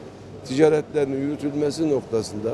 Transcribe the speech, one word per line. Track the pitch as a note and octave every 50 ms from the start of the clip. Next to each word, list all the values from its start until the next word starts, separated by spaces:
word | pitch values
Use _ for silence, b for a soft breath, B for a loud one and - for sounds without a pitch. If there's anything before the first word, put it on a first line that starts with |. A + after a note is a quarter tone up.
| - - - - - - - - -
ticaretlerinin | - C3 C#3 D#3 D3+ D#3 D3+ C#3+ - - D3 C#3 C3+ C#3 C3+
yürütülmesi | C#3 C#3+ D3+ - C#3 D3 C#3+ D3 D3 C#3+ C3 D3+ E3 D#3
noktasında | C#3 B2 - - A2+ A2 G#2 - G#2 G#2 G#2 A2+